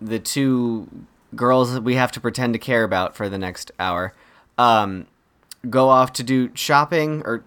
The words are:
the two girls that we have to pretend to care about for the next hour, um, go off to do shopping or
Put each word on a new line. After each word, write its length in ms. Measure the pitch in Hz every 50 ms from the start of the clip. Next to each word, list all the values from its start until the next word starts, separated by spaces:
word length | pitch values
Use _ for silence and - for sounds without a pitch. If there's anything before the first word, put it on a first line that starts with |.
the 180 | 107 107 113 110
two 720 | - - - 143 139 135 131 123 120 117 113 110 95 - - - - _ _ _ _ _ -
girls 380 | 113 120 123 127 127 127 120
that 100 | 127 131
we 120 | 110 123 123
have 180 | 131 127 123
to 80 | - 120
pretend 320 | - 120 113 123 127 120
to 60 | 113 113
care 260 | - - 127 117 113
about 320 | 98 98 92 92 - -
for 120 | - 104 101
the 100 | 101 95
next 340 | 95 92 90 - - - - -
hour, 360 | 92 92 87 87 92 98 - _ _ _ _ _ _ _ _ -
um, 460 | 123 120 113 110 104 98 95 92 - - _ _ _ _ _ _ _ _ - _ - 123
go 200 | 110 131 131 131
off 240 | 131 127 127 127 -
to 80 | -
do 280 | 123 117 131 131 127 120 -
shopping 680 | - - - 147 143 151 151 175 165 151 151 156 151 -
or 180 | - 117 117 -